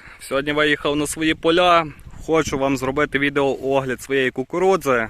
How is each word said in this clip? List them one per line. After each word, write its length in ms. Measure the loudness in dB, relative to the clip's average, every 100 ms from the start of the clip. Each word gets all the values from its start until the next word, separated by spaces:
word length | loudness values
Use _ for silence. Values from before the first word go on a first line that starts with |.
| -20 -20
Сьогодні 320 | -6 -4 -2
виїхав 440 | 0 2 2 0 -2
на 120 | -2
свої 260 | -2 -2
поля. 540 | 0 2 4 4 4 2 -8 -20 -16 -2
Хочу 320 | 0 0 0
вам 200 | 0 0
зробити 420 | -2 -2 -2 0
відеоогляд 840 | 0 0 0 0 0 0 0 -6
своєї 300 | -2 0 0
кукурудзи. 760 | -2 -6 0 2 2 2 0